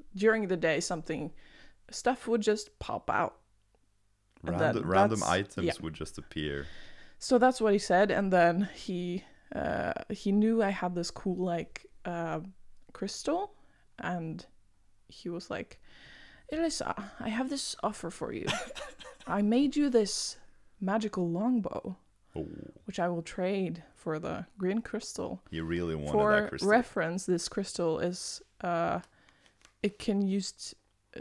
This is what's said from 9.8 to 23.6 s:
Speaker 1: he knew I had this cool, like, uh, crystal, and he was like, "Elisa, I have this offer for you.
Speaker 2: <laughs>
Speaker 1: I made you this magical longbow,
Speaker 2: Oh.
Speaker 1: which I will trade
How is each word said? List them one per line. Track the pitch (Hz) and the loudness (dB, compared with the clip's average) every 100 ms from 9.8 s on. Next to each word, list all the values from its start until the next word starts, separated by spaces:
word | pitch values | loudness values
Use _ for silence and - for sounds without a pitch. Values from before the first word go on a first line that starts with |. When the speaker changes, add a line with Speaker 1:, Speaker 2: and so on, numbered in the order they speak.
| - - - | -2 -4 -6
Speaker 1:
he | 208 202 | -4 2
knew | 202 220 226 | 4 6 4
I | 196 | 2
had | 190 180 175 | 0 -2 -2
this | 170 | -4
cool, | - 196 180 | -4 -4 -2
like, | 180 170 165 - - - 185 | -2 -2 -6 -12 -18 -14 -8
uh, | 170 165 156 190 - - - - | -6 -4 -4 -8 -14 -18 -18 -18
crystal, | - 240 - - 339 403 - - _ _ - | -8 -6 -4 -2 0 -2 -10 -20 _ _ -10
and | - 180 160 - - - _ _ _ - _ | -6 -4 -6 -8 -12 -20 _ _ _ -20 _
he | - 175 | -12 -8
was | 170 - | -8 -8
like, | - - - - - - - - - - | -8 -10 -14 -20 -20 -20 -20 -20 -20 -8
"Elisa, | 311 330 - - - 202 - | -2 0 0 -4 -6 -8 -8
I | 220 | -4
have | 226 262 | -2 -2
this | 277 - - | -2 -6 -4
offer | 208 208 165 | -4 -4 -8
for | - - | -6 -6
you. | - - 698 - - - | -4 -2 -4 -4 -10 -14
Speaker 2:
<laughs> | - - - - | -14 -18 -16 -4
Speaker 1:
I | 190 | 0
made | 208 240 285 294 | 4 4 4 4
you | 285 | 4
this | 240 202 - - - - - - - | 4 4 -2 -6 -8 -18 -20 -20 -6
magical | 190 220 214 190 170 | 0 0 0 -2 0
longbow, | 170 233 247 185 - - 185 _ _ _ - | 0 2 2 0 -4 -8 -10 _ _ _ -8
Speaker 2:
Oh. | - - - - - | -6 -8 -14 -14 -10
Speaker 1:
which | 190 | -2
I | 175 | 0
will | 170 | 0
trade | 165 - 180 196 | -6 -2 0 0